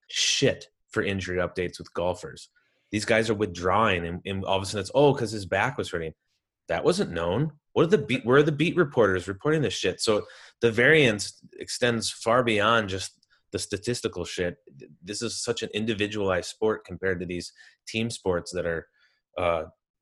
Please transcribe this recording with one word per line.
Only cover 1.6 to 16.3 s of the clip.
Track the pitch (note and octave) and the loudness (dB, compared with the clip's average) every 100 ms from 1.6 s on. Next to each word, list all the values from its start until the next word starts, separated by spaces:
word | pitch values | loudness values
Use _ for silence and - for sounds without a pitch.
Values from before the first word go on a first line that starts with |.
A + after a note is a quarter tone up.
| F2 - | -4 -6
with | F2 | -10
golfers. | - F2 F2 D2 - - _ _ _ _ | -4 -2 -2 -8 -16 -20 _ _ _ _
These | G#2 G#2 | -2 2
guys | A2 A2+ | 2 2
are | G#2 | 0
withdrawing, | G#2 F2 F2+ G2 A2 F2+ E2+ | -2 -2 0 4 4 2 -2
and, | F2 - | -6 -6
and | F#2+ F#2 | -4 0
all | F#2+ | -2
of | |
a | F#2+ | -2
sudden | G#2+ | -6
it's, | F#2+ | -2
"Oh, | C3 C#3+ C3+ | 4 4 4
'cause | A2+ | -2
his | A2 F#2 | -6 -4
back | G2 A#2 C#3 | 0 0 -2
was | F#2+ | -6
hurting." | F2 D#2+ - _ _ _ _ - | -6 -8 -12 _ _ _ _ -6
That | E2+ | 0
wasn't | D3 F3+ - | 2 0 -2
known. | E2+ E2+ G2+ D#3 - _ | -2 0 0 -2 -6 _
What | - | 0
are | D#3 | 2
the | G#3 | 2
beat, | - B2+ | 0 -2
where | A2 C3+ | 4 6
are | |
the | D3+ | 6
beat | C#3+ D3+ E3 | 2 0 0
reporters | D3 - G2+ F#2 F2 | 0 4 4 2 -2
reporting | G2 D3 D#3 | -4 -2 0
this | A#2 | 0
shit? | - F#2+ F2 | -2 -2 0
So | - G#2 - - - _ | 0 0 -2 -12 -20 _
the | A#2 | 2
variance | A2 B2+ D#3 C3 G#2 - - - | 4 6 6 6 2 -4 -12 -20
extends | - - - B2 A#2 G2 | -16 -12 -2 0 0 -4
far | - A2+ A#2+ | -2 2 2
beyond | A#2+ G#2+ G#2 A#2 G2+ | 4 2 4 2 2
just | F#2+ - - _ _ _ | -4 -8 -14 _ _ _
the | G2 | -8
statistical | - G2 A#2+ A#2+ A2 F2+ E2+ | -6 -4 -4 -4 -4 -6 -6
shit. | - F2 E2+ _ C#2 - D2+ | -4 -4 -6 _ -20 -20 -16
This | F2 G#2 | -12 -6
is | A#2 - | -6 -4
such | - A#2 | -4 -4
an | A2+ | -4
individualized | G#2 A2 G#2 G#2 G#2+ G2 | -4 -2 -2 -2 0 0